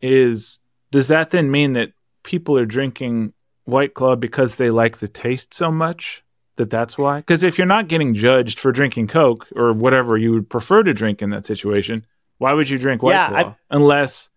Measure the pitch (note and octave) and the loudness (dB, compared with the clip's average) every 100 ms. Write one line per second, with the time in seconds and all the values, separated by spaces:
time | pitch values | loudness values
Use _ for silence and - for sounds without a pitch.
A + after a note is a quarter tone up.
0 | B2+ C3 B2 A2 - - _ _ _ C#3 | 0 2 4 0 -8 -18 _ _ _ -2
1 | B2+ D#3 D#3+ F3+ C#3 C#3+ C#3+ B2 A2 _ | 2 0 2 0 0 2 0 -2 -4 _
2 | _ _ - F3 E3 C#3 A2+ A#2+ C3+ - | _ _ -8 -8 0 0 0 -2 -4 -6
3 | B2+ A#2 G#2+ - _ _ - C3 C#3 - | -6 -4 -6 -10 _ _ -4 -2 -2 0
4 | C3 A#2+ A#2 - B2+ - A#2+ A2+ A#2 - | 0 0 -2 -2 -2 0 0 2 0 -2
5 | G#2 - A#2+ B2+ - - E3+ D#3+ D#3+ E3 | -10 -8 -6 -6 -8 -6 -4 -2 -4 -6
6 | - - _ _ _ - G#2+ A2+ A#2 - | -12 -16 _ _ _ -6 -4 -4 -4 -2
7 | C#3+ C#3+ - E3+ F3+ E3+ F#3 G#3+ F3 E3 | -2 -2 -2 0 2 0 0 0 0 -2
8 | C#3 G#2+ A#2+ C3 A#2+ - C3+ B2 C3+ A#2+ | 0 2 4 4 2 -2 -2 0 -2 -2
9 | A2 D#3+ C#3 A2+ - - A#2+ A2 B2+ C3 | -2 2 2 2 -6 0 0 2 2 2
10 | A#2+ A2 A2+ A2+ G2+ A#2+ - G#3 G3 G#2+ | 2 0 2 0 -2 -6 2 2 4 0
11 | A2 G2+ G2+ G2+ - G#2 G#2 G2+ G2 A2+ | -2 -2 -4 -6 -6 -6 -2 -2 -2 -8
12 | - _ _ _ B2+ D3+ C3+ C3+ C3+ A#2+ | -10 _ _ _ 0 0 0 -2 -2 0
13 | B2+ F#3+ D3 G#2 F3 - _ C#3+ C#3+ C#3+ | 2 2 0 -2 -4 -6 _ 2 4 4
14 | C#3 - - | 0 -6 -18